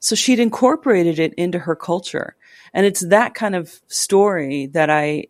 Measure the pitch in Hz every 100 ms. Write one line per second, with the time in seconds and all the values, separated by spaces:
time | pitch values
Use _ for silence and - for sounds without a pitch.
0 | - 220 - 240 233 - 254 311 269 196
1 | 170 156 160 - 175 175 170 160 - 175
2 | - - - - _ - - - 202 196
3 | 175 202 233 - 214 185 165 - _ -
4 | - 196 202 180 139 143 135 160 151 151
5 | 151 151 -